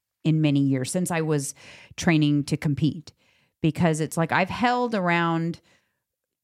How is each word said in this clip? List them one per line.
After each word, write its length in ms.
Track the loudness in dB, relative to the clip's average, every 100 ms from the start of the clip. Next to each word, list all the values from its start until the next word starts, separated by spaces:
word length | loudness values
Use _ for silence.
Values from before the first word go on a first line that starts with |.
| _ _
in 180 | 0 2
many 200 | 2 2
years 320 | 2 0 -2
since 180 | -4 -2
I 120 | -2
was 340 | 0 -2 -4 -10 -20 -20 -20 -4
training 480 | 2 4 4 2
to 120 | 0 -2
compete, 560 | -2 0 -2 -2 -10 -20 _ _ _ _
because 380 | -2 0 0 0
it's 180 | -2 -4
like 140 | 0
I've 200 | 0 -2
held 440 | -2 -2 0 -2
around 640 | -2 0 0 0 0 -4 -6 _ _ _ _ _ _ _ _